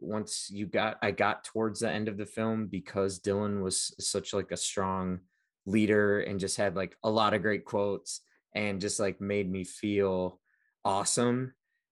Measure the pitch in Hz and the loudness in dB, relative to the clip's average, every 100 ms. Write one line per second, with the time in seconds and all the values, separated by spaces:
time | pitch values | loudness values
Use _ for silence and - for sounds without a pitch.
0 | 80 107 104 - - 101 98 104 110 - | -6 -4 -4 -6 -8 -6 -2 0 0 0
1 | 104 95 104 - - 110 110 101 113 98 | -2 2 2 2 -4 -2 -2 0 -2 0
2 | 107 101 101 - 110 110 104 95 - 101 | -2 -4 -8 -2 -2 0 -2 -6 -6 -2
3 | 98 92 101 98 104 101 95 - - - | -2 -2 0 0 0 0 -2 -2 -4 -4
4 | - 101 - 101 92 90 - - 95 95 | -4 -2 -2 -4 -2 -4 -4 -2 0 0
5 | 92 90 - _ _ _ - 107 104 104 | -2 -4 -8 _ _ _ 0 2 6 6
6 | 104 101 - 98 95 - 101 90 92 - | 6 2 0 -2 -2 0 0 0 -4 -4
7 | 110 110 107 104 104 101 - 104 101 98 | 0 2 4 2 2 -2 0 0 0 -2
8 | - - _ _ _ 104 104 98 101 - | -6 -12 _ _ _ -4 -2 -2 -2 0
9 | 101 - 101 101 95 95 90 - 107 101 | 0 0 0 0 0 -2 -6 -4 0 2
10 | 98 92 90 - _ _ _ _ 101 98 | 4 2 -2 -6 _ _ _ _ 0 0
11 | 101 - 120 123 131 - _ _ _ | 2 2 2 2 -2 -10 _ _ _